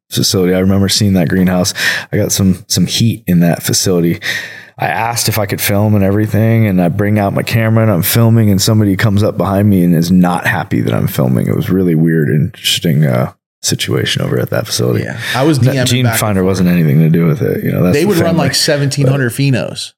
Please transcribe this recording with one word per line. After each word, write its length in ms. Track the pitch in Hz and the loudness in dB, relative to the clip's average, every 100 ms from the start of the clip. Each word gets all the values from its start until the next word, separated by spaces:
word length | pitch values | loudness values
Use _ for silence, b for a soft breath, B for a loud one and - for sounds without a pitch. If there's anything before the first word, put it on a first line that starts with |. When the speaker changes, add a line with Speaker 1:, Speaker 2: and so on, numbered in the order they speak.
| - | -10
Speaker 1:
facility. 440 | - - 101 90 | -4 -2 0 0
I 40 | 92 | 2
remember 300 | 95 98 98 | 2 2 0
seeing 240 | - 104 | 0 2
that 160 | 95 78 | 2 0
greenhouse. 440 | 92 92 92 87 - B B B | 0 0 0 -2 -4 B B B
I 60 | - | -4
got 160 | 95 | -2
some, 320 | - 95 87 - | 0 0 0 -2
some 200 | - 87 | -2 -2
heat 360 | - 117 107 - | 0 -2 -2 -2
in 120 | 87 | 2
that 220 | 85 - | 2 0
facility. 580 | - - 101 90 85 85 B B B B B B | -2 -2 0 0 0 -2 B B B B B B
I 100 | 90 | -6
asked 400 | 87 113 117 - | -4 -4 -4 -4
if 80 | 110 | -2
I 80 | 98 | -2
could 160 | 98 | -4
film 320 | - 101 107 | -2 0 2
and 100 | 107 | 2
everything, 640 | 98 101 107 107 113 113 110 | 2 0 0 0 2 2 2
and 160 | 92 | 2
I 60 | 87 | 0
bring 300 | 101 104 107 | 0 0 0
out 140 | 101 | 0
my 100 | - | -2
camera 400 | - 117 110 113 | -2 0 2 2
and 80 | 110 | 2
I'm 120 | 90 | 2
filming, 480 | - 117 117 113 104 | 0 2 4 4 4
and 100 | 95 | 2
somebody 340 | 117 110 104 | 2 2 2
comes 280 | 95 113 101 | 2 0 2
up 160 | 104 - | 0 0
behind 320 | 87 98 104 | -2 2 2
me 120 | 95 | 4
and 120 | 87 | 4
is 160 | 82 85 | 2 4
not 340 | 92 87 87 - | 4 2 0 -2
happy 360 | 87 - 60 | -4 -2 -2
that 100 | 57 | 0
I'm 140 | 55 50 | 0 -2
filming. 380 | - 65 62 50 | -2 0 0 -2
It 100 | 50 | -2
was 140 | - | 0
really 240 | 92 90 | 0 2
weird, 340 | 80 82 82 71 | 2 2 2 0
interesting, 760 | 73 - - - - 87 71 76 | 0 -2 -4 -6 -4 0 2 2
uh, 260 | 62 62 - _ _ | 0 -2 -8 _ _
situation 580 | - - - 65 - - | -6 -4 -2 -2 -2 -4
over 180 | - 60 | -2 -2
at 120 | 57 | -2
that 160 | 55 58 | -4 -4
facility. 380 | - 62 58 | -2 -2 -2
Speaker 2:
Yeah. 140 | - 110 - | -4 -8 -6
I 100 | 120 | -2
was 180 | 147 143 | 0 2
Speaker 1:
No, 100 | 123 | 2
Speaker 2:
D 60 | 135 | 0
M'ing 80 | 123 | 0
Speaker 1:
Gene 180 | 127 | 0
Speaker 2:
back 80 | 120 | 0
and 80 | 113 | 0
Speaker 1:
Finder 200 | 110 98 | -2 0
Speaker 2:
forth. 40 | 92 | 0
Speaker 1:
wasn't 180 | 95 90 | 2 2
anything 320 | 87 78 71 | 2 2 2
to 80 | 80 | 2
do 160 | 85 85 | 2 2
with 140 | 73 | 0
it. 240 | 50 - | -2 -2
You 80 | - | -2
know, 100 | - | 0
that's 100 | 90 143 | 0 0
Speaker 2:
They 60 | |
Speaker 1:
the 60 | 190 | 0
Speaker 2:
would 100 | 175 | 0
run, 80 | 165 | 0
Speaker 1:
family. 40 | 160 135 | 0 0
Speaker 2:
like, 60 | |
seventeen 520 | - - 143 143 143 135 | -2 -2 -2 -2 0 0
hundred 240 | 139 123 | 0 -2
phenos 640 | 110 139 120 57 - - | -2 0 0 -4 -8 -14